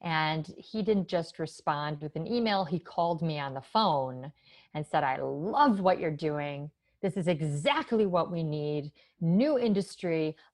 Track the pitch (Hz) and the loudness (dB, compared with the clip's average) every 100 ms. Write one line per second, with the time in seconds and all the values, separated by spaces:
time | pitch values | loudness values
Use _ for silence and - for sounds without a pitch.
0 | 175 160 156 160 151 - - 220 208 208 | -2 0 2 0 -4 -12 -8 -2 2 2
1 | 180 175 160 - 156 - - 147 147 147 | 2 -2 -2 -6 -8 -4 -2 -2 -2 -4
2 | 151 156 165 240 226 196 170 170 - - | -6 -6 -2 0 2 2 0 -4 -4 -2
3 | 170 170 165 147 139 131 - 220 208 147 | 0 0 -2 -2 -4 -8 -2 2 2 2
4 | 131 127 135 - _ - _ 156 151 160 | -2 -6 -12 -16 _ -20 _ -8 -2 0
5 | 143 131 135 143 175 262 294 196 185 185 | 2 0 -4 -4 -2 4 4 6 4 2
6 | 165 147 156 147 147 143 147 - _ _ | 0 -2 -2 -2 -4 -6 -10 -14 _ _
7 | 196 196 170 160 156 143 180 285 285 226 | -4 0 0 0 0 0 2 0 2 2
8 | 202 175 160 175 160 151 147 147 147 - | 4 2 0 -2 -2 -2 -2 -4 -6 -12
9 | _ _ 165 180 285 277 233 202 - - | _ _ 2 4 4 2 2 0 -2 -6
10 | 180 165 156 156 - | -2 0 0 -4 -12